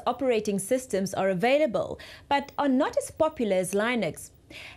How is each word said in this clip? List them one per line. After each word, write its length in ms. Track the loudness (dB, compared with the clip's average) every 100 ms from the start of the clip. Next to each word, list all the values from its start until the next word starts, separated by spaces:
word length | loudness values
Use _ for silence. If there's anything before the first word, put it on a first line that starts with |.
| -2
operating 520 | 0 2 2 0 -2
systems 540 | 0 -2 0 -2 -2
are 160 | 0 0
available, 720 | 2 2 4 2 0 -2 -8 -12 -14 -2
but 240 | -2 -2 -2
are 120 | 2
not 260 | 4 2 -2
as 140 | -4
popular 460 | 0 0 0 0 0
as 160 | 0
Linux. 580 | 0 0 0 -2 -6 -14 -20 -20 -18 -18